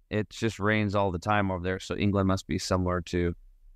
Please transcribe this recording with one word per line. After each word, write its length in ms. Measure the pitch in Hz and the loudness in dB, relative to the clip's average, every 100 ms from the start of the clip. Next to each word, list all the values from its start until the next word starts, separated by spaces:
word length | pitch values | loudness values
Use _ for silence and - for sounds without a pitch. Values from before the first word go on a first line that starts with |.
| _ | _
it 180 | 107 101 | -4 -4
just 300 | - 113 - | -2 -4 0
rains 360 | 101 107 104 | 2 2 2
all 180 | 101 101 | 2 0
the 60 | 87 | 0
time 320 | 107 104 98 | 0 0 0
over 120 | 92 | -2
there. 160 | 90 92 | -4 -4
So 180 | - 92 | -6 0
England 300 | 101 98 95 | 2 2 2
must 200 | 95 - | 0 -2
be 120 | 90 | -4
similar 420 | - 92 90 90 | 0 0 2 -2
to, 320 | - 90 87 85 - - - | -2 0 0 -2 -14 -20 -20